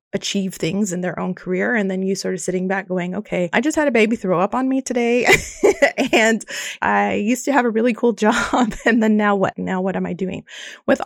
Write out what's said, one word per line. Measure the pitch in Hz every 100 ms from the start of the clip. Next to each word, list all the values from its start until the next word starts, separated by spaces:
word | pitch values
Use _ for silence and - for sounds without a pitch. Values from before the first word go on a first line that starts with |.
| _
achieve | - - 202 190
things | - 165 196 208
in | 175
their | 180 -
own | 185
career. | 180 - 185 202 240
And | 190
then | 190
you | 190 196
sort | 190
of | 185
sitting | - 185 185
back | 190 185
going, | 185 180
"Okay, | 190 214 175 175
I | 208
just | 277 311
had | 285
a |
baby | 233 214 233
throw | 185 170
up | 190
on | 247 262
me | 269
today." | - 247 240 240 -
<laughs> | - - - - 659 587 - 240
And | 294 220 226 - - - -
I | - 202 202
used | 190 208 247
to | -
have | 269
a | 240
really | 220 247
cool | 226 240
<laughs> |
job. | 214 214 233 - 277 247 -
And | 240 226
then | 220 214
now | 208 202
what? | 190 -
Now | 180 185
what | 190 185
am | 180
I |
doing? | 175 185 - - - - - -
With | 262